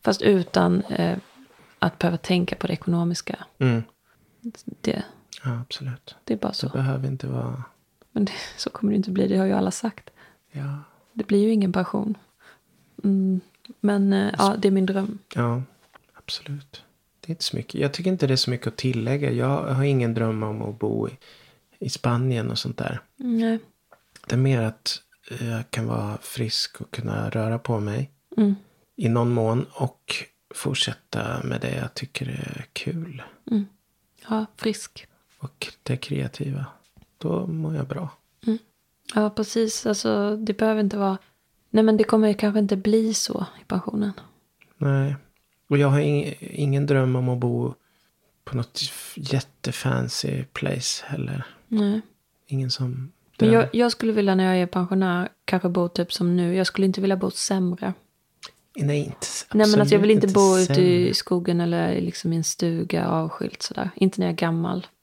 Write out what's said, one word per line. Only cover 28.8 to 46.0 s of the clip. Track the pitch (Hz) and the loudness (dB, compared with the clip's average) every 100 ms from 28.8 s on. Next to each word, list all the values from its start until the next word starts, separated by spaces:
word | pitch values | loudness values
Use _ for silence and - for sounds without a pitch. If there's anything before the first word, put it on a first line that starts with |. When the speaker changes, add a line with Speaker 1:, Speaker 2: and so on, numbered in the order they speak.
| _ - | _ -4
Speaker 2:
i | 139 | 0
någon | 117 120 | 2 2
mån | 120 110 117 - | 2 2 0 -2
och | - 131 _ - - - _ _ | -4 -6 _ -8 -8 -8 _ _
fortsätta | - 143 135 - - _ 110 110 127 | -8 -6 -2 -4 -4 _ -6 -4 -4
med | 131 123 | -4 -4
det | 123 - | -4 -4
jag | - | -6
tycker | - 127 - 127 | -8 -10 -8 -8
är | 131 139 - 127 | -8 -10 -10 -12
kul. | - - 170 165 127 - - - | -10 -6 -6 -8 -12 -18 -18 -2
Speaker 1:
Mm. | 220 202 _ _ _ _ _ - | -2 -2 _ _ _ _ _ -6
Ja, | 220 220 - | -4 -4 -4
frisk. | 113 104 - - - _ _ _ | -4 -4 -10 -18 -20 _ _ _
Speaker 2:
Och | 139 _ - - | -16 _ -16 -14
det | - 127 | -6 -6
kreativa. | - 143 123 - 139 135 135 - _ - _ _ | -4 -6 -6 -6 -8 -6 -8 -14 _ -20 _ _
Då | 160 170 185 | -4 -4 -4
mår | 160 156 | -4 -4
jag | 156 135 | -4 -6
bra. | 143 170 - _ _ - | -6 -8 -12 _ _ -4
Speaker 1:
Mm. | 220 _ _ _ _ - | -4 _ _ _ _ -4
Ja, | 214 214 | -2 0
precis. | 208 208 226 220 - 226 | -2 -4 0 -2 -2 -2
Alltså, | 208 226 208 202 214 | -2 0 0 0 -2
det | 220 | -4
behöver | 202 220 214 | 0 0 2
inte | 208 208 | 0 0
vara, | 196 190 _ _ _ _ _ | -2 -2 _ _ _ _ _
nej, | 220 | 4
men | 220 220 | 6 6
det | |
kommer | 214 220 214 | 4 6 4
ju | |
kanske | 202 208 208 | 4 2 2
inte | 202 196 | 2 2
bli | 202 220 220 | 4 4 4
så | 214 - - 185 - | 0 -2 -4 -6 -10
i | |
pensionen. | - 185 - 208 208 196 - _ _ _ _ _ | -4 -4 -2 -2 -4 -4 -16 _ _ _ _ _
Speaker 2:
Nej. | 143 139 139 139 - _ _ _ _ | 0 2 0 -2 -10 _ _ _ _
Och | 143 | 4
jag | 143 | 6
har | 139 | 6